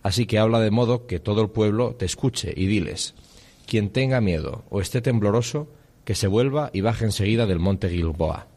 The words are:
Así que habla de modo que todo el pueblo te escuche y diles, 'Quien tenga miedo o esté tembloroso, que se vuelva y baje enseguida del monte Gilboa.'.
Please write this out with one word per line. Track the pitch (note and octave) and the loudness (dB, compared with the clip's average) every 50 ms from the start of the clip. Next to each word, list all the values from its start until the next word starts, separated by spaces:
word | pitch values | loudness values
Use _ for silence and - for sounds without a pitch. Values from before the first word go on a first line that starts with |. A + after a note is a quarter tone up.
Así | _ G2 F2+ A#2+ A#2 | _ -2 0 0 0
que | F#2+ A2 | 0 2
habla | G#2+ A2 A2+ A2+ A2+ | 2 4 4 4 2
de | A2 G#2+ | 2 2
modo | G#2 A#2 B2 A2+ B2 A#2 - | 2 2 2 2 0 -2 -2
que | - F#2 E2 | -6 -8 -6
todo | - - G#2 G#2+ | -2 0 0 0
el | A2 G#2 | 0 0
pueblo | - A#2 G#2+ G#2+ G#2 A2 B2 A#2 A#2+ | 2 2 2 2 2 2 0 -2 -2
te | - F#2+ | -4 -4
escuche | F2 - - - C3 - - - F2 - | -6 -4 -2 -2 -2 -2 -2 -8 -6 -4
y | - F#2 | -2 0
diles, | F#2+ G#2+ G#2 E2+ - - - - - - - - - - - - - - - - | 2 2 0 0 -2 -6 -8 -10 -10 -12 -20 -20 -20 -20 -20 -20 -20 -20 -20 -10
'Quien | - - A2 G#2 G2 | -2 -2 -2 -2 0
tenga | - C3 C3+ C3 C3 B2+ | -2 -2 0 2 2 2
miedo | A2 G2 F2 D#2+ D2 C2+ - - - - | 2 2 0 0 -2 -6 -8 -10 -12 -6
o | - G2+ | -4 -4
esté | F2+ - - B2+ | -4 -2 -4 -2
tembloroso, | A#2 C#3 A#2+ A2 G2+ G2+ G2+ A#2+ A#2 - - D3 D3+ D3+ - - _ _ _ _ - | 0 0 0 2 2 2 2 2 0 -2 -4 -6 -8 -8 -16 -20 _ _ _ _ -6
que | - G2+ | -6 -4
se | - - | -2 0
vuelva | G2 G2 A2+ B2 C#3 C3+ D3+ D3 - - | 2 2 2 2 2 0 -2 -4 -2 -4
y | F#2+ | 0
baje | F#2+ A2+ A2+ G2+ A2+ | 0 0 0 0 -2
enseguida | G#2+ G2 - G2 G2+ A2+ A2+ A#2 | -2 0 0 0 2 2 2 2
del | G2+ F#2 E2 | 2 0 2
monte | E2+ G2 G2 F2+ - F2+ | 2 0 0 0 -2 -2
Gilboa.'. | F2 F2 E2 E2 D#2 E2+ E2 D#2 D2+ A#1+ - - - | 0 0 -2 -2 0 0 -2 -2 -2 -6 -10 -16 -20